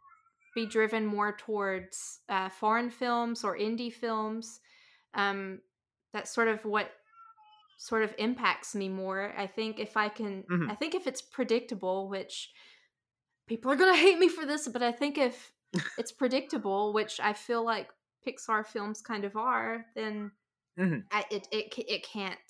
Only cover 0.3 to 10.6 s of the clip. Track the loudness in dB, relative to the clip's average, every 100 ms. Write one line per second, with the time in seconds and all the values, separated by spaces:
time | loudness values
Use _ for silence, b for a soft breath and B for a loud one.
0.3 | _ _ -4 0 2 4 4 2 2 0
1.3 | 0 -4 0 0 -2 -6 -10 -10 -12 -4
2.3 | -2 -2 0 4 4 2 -2 0 2 0
3.3 | -2 -2 0 0 0 -4 -4 -2 -2 -2
4.3 | -4 -8 -14 b b b b b 0 0
5.3 | 0 -4 -10 -16 _ _ _ _ -8 -4
6.3 | 2 2 2 0 0 0 -6 _ -20 -20
7.3 | -20 -20 -20 _ _ -2 2 2 0 -2
8.3 | 2 2 2 -2 -4 -4 -2 -4 -2 -4
9.3 | -4 -6 -4 -4 -4 -2 0 0 -2 -4
10.3 | -6 -2 0